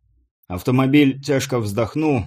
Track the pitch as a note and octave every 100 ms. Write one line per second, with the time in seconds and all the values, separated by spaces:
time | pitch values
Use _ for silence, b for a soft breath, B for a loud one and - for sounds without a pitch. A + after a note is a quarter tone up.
0 | _ _ _ _ _ F2+ - B2+ C3 D3
1 | C#3 C3+ C#3 C3+ C3+ B2 G#2 G2+ A2+ D3
2 | D#3 C3